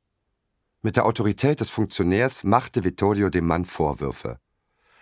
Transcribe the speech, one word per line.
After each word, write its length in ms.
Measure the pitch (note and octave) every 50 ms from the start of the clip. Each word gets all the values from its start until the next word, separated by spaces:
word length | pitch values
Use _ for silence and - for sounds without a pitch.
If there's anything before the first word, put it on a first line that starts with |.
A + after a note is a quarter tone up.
| _ _ _ _ _ _ _ _ _ _ _ _ _ _ _ _ -
Mit 140 | A2 -
der 100 | - -
Autorität 540 | A2+ A#2 - G#2+ G#2 G2+ - - C#3 D3+ -
des 100 | A2+ -
Funktionärs 720 | - - G#2+ F#2+ - - F#2+ F2 F#2 G#2 B2 C3 - - -
machte 420 | G2 G#2+ B2 B2 - - A#2+ F#2
Vittorio 460 | F#2 - - G2+ G2+ G#2 G2+ G2+ F#2
dem 160 | - F#2 E2
Mann 180 | E2+ D#2+ E2+ F2
Vorwürfe. 760 | - - - D#2+ D2 C#2+ - C#2+ C2+ C2+ - - - A#1+ - _ _ _ _ _ _ _ _ _ _ _ _